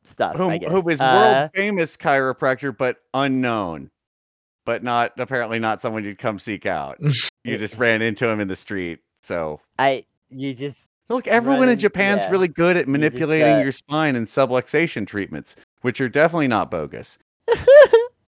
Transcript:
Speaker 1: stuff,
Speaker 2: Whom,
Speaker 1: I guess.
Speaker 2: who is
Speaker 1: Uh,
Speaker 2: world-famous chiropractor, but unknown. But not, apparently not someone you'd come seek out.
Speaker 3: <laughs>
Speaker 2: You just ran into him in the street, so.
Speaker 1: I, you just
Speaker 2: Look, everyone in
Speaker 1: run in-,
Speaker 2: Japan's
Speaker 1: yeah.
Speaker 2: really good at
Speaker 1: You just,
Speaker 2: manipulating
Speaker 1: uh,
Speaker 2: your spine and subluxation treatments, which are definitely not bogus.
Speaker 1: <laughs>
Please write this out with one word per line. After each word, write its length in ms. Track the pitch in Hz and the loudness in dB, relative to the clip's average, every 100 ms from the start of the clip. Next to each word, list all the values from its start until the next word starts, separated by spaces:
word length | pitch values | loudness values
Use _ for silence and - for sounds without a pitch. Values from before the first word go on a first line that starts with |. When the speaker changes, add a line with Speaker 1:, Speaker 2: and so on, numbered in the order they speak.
Speaker 1:
stuff, 320 | - - 95 - | -12 -4 -4 -2
Speaker 2:
Whom, 160 | 185 | -2
Speaker 1:
I 60 | - | -2
guess. 120 | - | -2
Speaker 2:
who 180 | 190 170 | -2 0
is 100 | 147 | 0
Speaker 1:
Uh, 140 | 131 127 123 131 151 | 4 6 6 4 0
Speaker 2:
world-famous 420 | 190 202 196 160 - | -4 -2 -2 -4 -4
chiropractor, 800 | 160 139 131 123 139 127 143 117 | 0 0 0 -2 -2 -2 -6 -4
but 200 | 127 - _ | -4 -4 _
unknown. 760 | 131 139 131 127 110 92 78 69 _ _ _ _ _ _ _ - | -4 -2 0 -2 -2 -4 -8 -14 _ _ _ _ _ _ _ -6
But 180 | 117 | -6
not, 300 | 120 120 120 - | -2 -2 -2 -4
apparently 420 | 120 131 110 113 | -6 -4 -4 -4
not 200 | 113 104 | -2 -4
someone 240 | 120 110 | -6 -6
you'd 160 | 104 98 | -10 -8
come 200 | 120 101 | -6 -6
seek 260 | - 101 101 | -8 -8 -4
out. 320 | 82 69 - | -6 -6 -4
Speaker 3:
<laughs> 60 | 147 131 - - | -2 -2 -4 -8
Speaker 2:
You 140 | 120 110 | -10 -8
just 180 | 104 110 | -8 -2
ran 240 | 120 110 | 0 2
into 240 | 113 104 120 | 0 -2 -2
him 100 | 107 | -2
in 80 | 98 | -4
the 80 | 95 | -8
street, 440 | - 98 87 80 _ _ | -8 -8 -8 -10 _ _
so. 360 | - 87 78 76 _ - | -10 -6 -6 -10 _ -2
Speaker 1:
I, 260 | 139 131 - _ _ | 0 0 -8 _ _
you 240 | 131 139 | -12 -10
just 300 | 123 143 120 _ _ - | -8 -12 -14 _ _ -8
Speaker 2:
Look, 180 | 247 311 | -8 0
everyone 360 | 262 247 262 | 0 2 2
in 60 | 254 | 2
Speaker 1:
run 0 | |
in-, 100 | 220 | 2
Speaker 2:
Japan's 420 | 202 185 196 202 190 | 0 0 0 0 0
Speaker 1:
yeah. 40 | |
Speaker 2:
really 180 | 190 180 | 0 0
good 300 | 147 170 180 | 2 2 2
at 40 | |
Speaker 1:
You 20 | 127 | 0
just, 40 | |
Speaker 2:
manipulating 640 | 139 151 123 151 160 151 - | 0 0 0 0 2 4 4
Speaker 1:
uh, 60 | |
Speaker 2:
your 80 | 135 | 2
spine 440 | - - 151 156 123 | -4 -4 -2 0 0
and 120 | 113 | -2
subluxation 800 | - 131 127 - 151 165 127 98 | 0 2 0 0 -2 -2 -4 -6
treatments, 480 | 104 95 76 - - _ _ | -6 -6 -8 -14 -20 _ _
which 180 | 123 - | -6 -4
are 60 | 127 | -2
definitely 420 | 143 160 165 139 | 2 2 2 0
not 200 | 107 82 | 0 -2
bogus. 480 | 85 71 - - - _ _ - | -4 -8 -10 -16 -20 _ _ -4
Speaker 1:
<laughs> 100 | 453 - 571 554 453 480 _ | 0 8 10 10 6 2 _